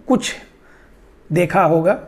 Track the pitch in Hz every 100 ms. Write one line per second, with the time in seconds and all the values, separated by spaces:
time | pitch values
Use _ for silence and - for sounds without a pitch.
0 | - 254 - - - _ _ - _ _
1 | - _ - 160 175 196 170 165 170 -